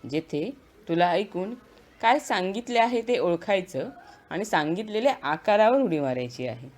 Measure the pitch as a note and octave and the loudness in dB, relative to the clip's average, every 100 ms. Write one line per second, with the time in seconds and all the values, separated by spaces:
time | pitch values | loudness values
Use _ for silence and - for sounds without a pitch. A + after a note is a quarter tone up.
0 | - D3 - D3 F#3+ C#4 _ _ - E3+ | -4 -4 -4 -6 -6 -8 _ _ -4 2
1 | F3 F3 G#3 F3+ F#3+ B3 - - - _ | 2 2 -2 -6 -6 -10 -16 -20 -20 _
2 | A3+ C#4+ - G#3+ F#3 G3+ A#3+ A#3 A#3 A#3+ | 2 2 2 -2 0 -4 -2 2 2 2
3 | A3+ A#3+ E3+ E3+ - G3 F#3 - G3+ - | 0 0 2 0 0 -2 -2 -8 -8 -12
4 | - - _ D#3+ A3 E3+ D3+ F3+ G#3+ G#3+ | -20 -20 _ -8 0 0 0 -2 -4 0
5 | C4 - C#3 D#3 - G#3 A3 C4+ B3 D#3 | 0 0 -2 -2 2 4 6 4 2 0
6 | C#3 B2+ B2 B2 B2+ A#2 B2+ | 0 -2 -6 -6 -8 -8 -14